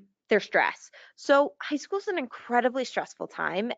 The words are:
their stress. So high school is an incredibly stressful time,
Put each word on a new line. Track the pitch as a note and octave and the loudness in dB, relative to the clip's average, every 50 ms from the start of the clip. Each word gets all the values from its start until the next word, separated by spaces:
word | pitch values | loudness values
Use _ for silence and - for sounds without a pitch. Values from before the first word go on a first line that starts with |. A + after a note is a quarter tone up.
| - _ _ _ _ - | -8 _ _ _ _ 2
their | A3 G3 | 2 2
stress. | - - - E3+ A#2 D#2 - - - - _ - - - _ | 2 2 2 2 2 2 0 -6 -18 -20 _ -20 -20 -20 _
So | _ - - C#4 C#4 C#4+ - - _ | _ 2 4 4 4 4 2 -2 _
high | - - D4+ C#4 | -6 -4 -4 -4
school | - - G4 G4 | -4 -4 -6 -4
is | - G#4+ | -4 -2
an | F4+ E4 | -4 -4
incredibly | C4 A3+ - - - - A#3+ A#3+ A3+ B3+ A#3+ C4+ B3 | -4 -6 -10 -16 -8 0 0 2 2 2 0 -2 -6
stressful | - - F#3+ D3+ - - _ E3 - | -4 -4 -6 -6 -6 -10 _ -12 -12
time, | - - D#3+ D#3 E3 F#3 A3 A#3+ - | -8 -6 -4 -4 -2 -2 -4 -4 -4